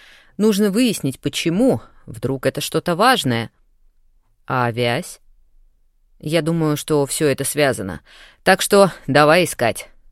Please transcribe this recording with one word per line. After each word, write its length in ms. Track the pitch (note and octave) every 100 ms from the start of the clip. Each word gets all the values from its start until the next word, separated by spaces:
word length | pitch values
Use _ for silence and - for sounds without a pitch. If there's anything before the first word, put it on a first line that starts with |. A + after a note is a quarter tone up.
| - - _ -
Нужно 340 | G#3+ G3 G#3
выяснить, 480 | F#3+ B3+ F3 C3+ -
почему. 640 | C#3+ - E3+ F3 B3+ C3 - - -
Вдруг 400 | A2 B2 C3+ C3+
это 160 | C#3+
что-то 340 | - D#3+ E3 E3+
важное». 560 | A#3 A#3+ C3+ A#2 A2+ - _ _ _ _ _ _ _ _ -
«А 240 | C3 A#2+
Вязь?» 480 | A2+ A#2+ A#2+ F3+ - _ _ _ _ _ _ _ _ _ _
«Я 220 | D3+ E3
думаю, 340 | D3+ E3 D#3 D3
что 300 | - D3+ C#3
всё 220 | - D3+
это 160 | C3
связано. 580 | C3+ C#3+ C#3+ A2+ F#2+ E2 - - - _
Так 180 | - F#3+
что 300 | - G3+ G3 - -
давай 380 | C#3 D3+ E3+
искать», 460 | E3 - A#2 G2+ - _ -